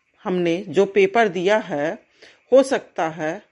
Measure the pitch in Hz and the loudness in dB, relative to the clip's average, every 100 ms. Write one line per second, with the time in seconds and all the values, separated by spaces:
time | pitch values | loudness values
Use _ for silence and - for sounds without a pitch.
0 | _ _ 208 180 170 170 196 147 196 202 | _ _ -6 -2 -2 -2 -2 0 2 2
1 | 190 233 214 180 180 214 180 147 156 214 | 2 2 0 0 0 0 -2 -4 -4 -6
2 | _ _ - _ _ 254 269 233 - - | _ _ -20 _ _ 2 4 -2 -6 -6
3 | 160 165 156 196 - | -6 -4 -6 -8 -10